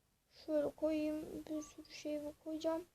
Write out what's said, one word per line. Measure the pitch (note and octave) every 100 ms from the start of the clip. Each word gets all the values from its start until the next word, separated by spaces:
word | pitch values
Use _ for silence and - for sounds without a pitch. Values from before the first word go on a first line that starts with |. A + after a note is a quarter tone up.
| _ _ _ - -
şöyle | D4+ C#4+
koyayım. | - D#4 D#4 D4+ D4+ E4 D#4 D#4
Bir | D#4
sürü | D4+ - D#4
şey | - D4+ D4
bu | D4 -
koyacağım. | D#4 D#4 D#4+ E4 F4